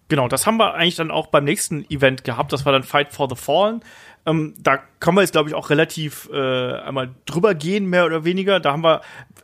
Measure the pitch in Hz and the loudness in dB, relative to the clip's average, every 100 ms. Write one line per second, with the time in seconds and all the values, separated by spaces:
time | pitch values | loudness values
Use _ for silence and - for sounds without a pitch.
0 | - 151 123 135 - 226 196 160 170 175 | -2 0 0 0 0 2 2 2 -2 -2
1 | 160 156 151 151 143 202 - 151 - 143 | -4 -4 0 2 2 -2 -4 -6 -6 2
2 | 135 127 - 117 143 139 143 135 127 147 | 2 2 -4 -4 -2 -2 2 2 2 0
3 | 143 - 135 123 - 156 208 226 - - | 0 -2 -4 -4 -2 0 0 -2 -10 -20
4 | - - 160 160 156 - 139 139 - _ | -20 -8 -2 -2 -2 -4 0 0 -2 _
5 | 170 190 185 160 151 151 - 151 160 160 | 2 4 4 2 0 -2 0 2 2 -2
6 | 151 - - 147 131 127 123 127 - 135 | -8 -10 -8 -4 -2 -2 -2 -6 -6 -6
7 | 127 131 - 151 214 165 156 208 190 180 | -6 -10 -8 0 2 2 -2 -2 0 2
8 | 170 160 160 185 190 185 156 143 165 151 | 2 0 -2 -2 0 0 0 2 2 2
9 | - - - - | -2 -20 -20 -20